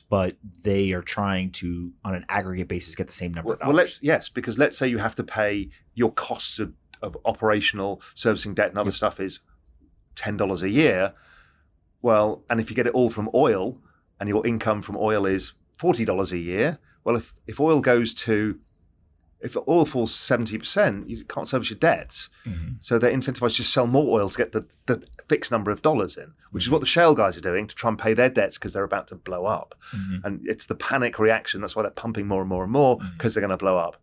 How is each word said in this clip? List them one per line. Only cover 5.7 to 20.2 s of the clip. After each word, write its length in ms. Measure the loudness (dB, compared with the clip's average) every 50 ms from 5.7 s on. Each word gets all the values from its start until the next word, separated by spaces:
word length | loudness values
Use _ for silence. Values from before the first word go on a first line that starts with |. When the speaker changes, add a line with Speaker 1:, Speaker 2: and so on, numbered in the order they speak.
| -12 _ _ _ -2
Speaker 2:
your 180 | 0 0 2 2
costs 460 | -2 -6 -6 -8 -8 -6 -8 -6 -6
of, 140 | -6 -8 -8 _ _ _ -14 -12 -10
of 140 | -10 -10 -4 -4
operational 760 | -4 -2 0 2 2 2 4 2 0 -2 -2 -4 -4 -6 -8 -12 -20 -12
servicing 400 | -2 0 0 2 2 -2 -4 0
debt 140 | 0 0 0
and 80 | 2 0
other 100 | -2 0
Speaker 1:
Yep. 60 | 0
Speaker 2:
stuff 260 | 0 -2 -2 -2 -2
is 200 | -8 -8 -8 -10 _ _ _ _ _ _ _ _ _ _ _ _ _ _ -14
ten 220 | -10 -6 -6 -2
dollars 260 | -2 0 -2 -2 -2 -2
a 80 | 0
year. 440 | 2 4 4 4 4 2 0 -2 -2 _ _ _ _ _ _ _ _ _ _ _ _ _ _ _ _ _ 2
Well, 420 | 4 4 6 4 2 0 -4 _ -2
and 100 | -2 -2
if 100 | -2 -2
you 60 | 0
get 100 | 0 0
it 60 | 2 4
all 160 | 4 2 2
from 200 | 2 -2 -6 0 2
oil, 460 | 4 4 4 4 2 0 -4 -6 -10 _ _ _ _ _ _ _ -8
and 80 | -4 0
your 180 | 0 2 2
income 360 | 2 -2 0 0 0 -2 -2 -4
from 140 | -8 -6
oil 300 | -2 0 2 2 2 2
is 280 | 2 0 0 -2 -6 -12 _ _ _ _
forty 280 | -4 0 0 2 2 2
dollars 280 | 0 0 0 -2 -2 -4
a 60 | -6
year, 400 | -4 -4 -2 0 0 0 -2 -6 _ _ _ _ -2
well, 140 | -2 -2
if, 180 | -2 -2 -8 -20 _ -16
if 120 | -14 -4 0
oil 220 | 2 4 4 4
goes 320 | 6 4 4 4 4 0 -4
to, 460 | -6 -2 0 0 0 0 -2 -4 -6 _ _ _ _ _ _ _ _ _ _ _ _ _ _ _ _
if 160 | -12 -8 -6 -6 0 2
oil 160 | 4 4 4
falls 280 | 4 2 0 0 0 -2
seventy 440 | -4